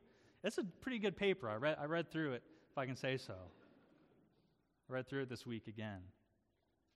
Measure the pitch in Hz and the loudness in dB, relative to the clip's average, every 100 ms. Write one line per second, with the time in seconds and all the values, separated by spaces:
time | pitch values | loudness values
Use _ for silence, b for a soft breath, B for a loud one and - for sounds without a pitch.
0 | - B B B 196 285 208 - 262 240 | -20 B B B -2 0 -2 -4 -4 0
1 | 202 160 196 185 113 107 147 151 147 165 | 2 4 4 4 2 2 2 2 2 0
2 | 165 160 151 120 - B B - 131 127 | 0 0 0 0 -6 B B -2 -2 0
3 | 135 131 - 92 92 - - - - - | 2 0 -2 -10 -10 -18 -20 -20 -20 -20
4 | - - - _ _ _ _ _ - 127 | -20 -20 -20 _ _ _ _ _ -4 -2
5 | 127 139 127 117 117 113 113 107 107 98 | 0 -2 -2 -4 -4 -6 -6 -6 -4 -4
6 | 90 - _ _ _ _ _ _ _ | -10 -18 _ _ _ _ _ _ _